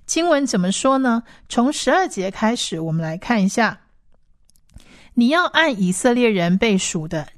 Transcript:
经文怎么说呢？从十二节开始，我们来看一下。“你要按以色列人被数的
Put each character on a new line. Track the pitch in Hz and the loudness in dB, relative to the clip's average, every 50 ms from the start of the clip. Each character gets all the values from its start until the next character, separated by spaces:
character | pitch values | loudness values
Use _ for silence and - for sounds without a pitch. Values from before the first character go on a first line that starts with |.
| - | -10
经 | - - 320 339 349 | -6 -2 -2 0 2
文 | 302 277 285 | 2 0 0
怎 | - - 190 | 0 -2 -2
么 | 175 185 | 0 -2
说 | 196 - - 262 269 269 | -2 0 0 0 2 2
呢？ | 262 247 226 233 - - - - - - | 2 0 0 -2 -4 -8 -20 -20 -16 -4
从 | - 240 240 277 302 | -2 0 0 0 0
十 | - - 254 | -2 0 0
二 | 294 370 381 | 2 2 0
节 | - - 202 185 196 | -2 -4 -6 -6 -6
开 | 190 - 226 214 240 | -4 -2 -2 -2 0
始， | 233 - - - 160 | -2 -4 -6 -6 -6
我 | 165 160 160 | -4 -4 -4
们 | 165 160 | -4 -4
来 | 156 160 | -4 -8
看 | 185 - - 240 214 185 | -8 -4 -2 0 2 2
一 | 196 | 0
下。 | - 240 220 196 - - _ _ _ _ _ _ - _ _ _ _ _ _ _ _ _ _ _ - - - - - - - - - | 0 0 -2 -2 -2 -8 _ _ _ _ _ _ -20 _ _ _ _ _ _ _ _ _ _ _ -20 -20 -20 -20 -20 -20 -20 -8 -2
“你 | 240 240 247 | 0 2 4
要 | 311 349 349 | 4 2 0
按 | - - 302 320 311 240 190 | 0 0 2 2 2 0 0
以 | 190 180 | 0 -2
色 | 185 - - 247 240 | -2 2 2 2 2
列 | 247 240 226 | 4 2 2
人 | 208 185 170 175 185 196 | 2 2 2 2 2 2
被 | 233 226 196 | 4 2 2
数 | 185 - - - 175 156 165 | 2 0 -2 -6 -6 -6 -4
的 | 170 156 147 - - | -6 -6 -8 -8 -14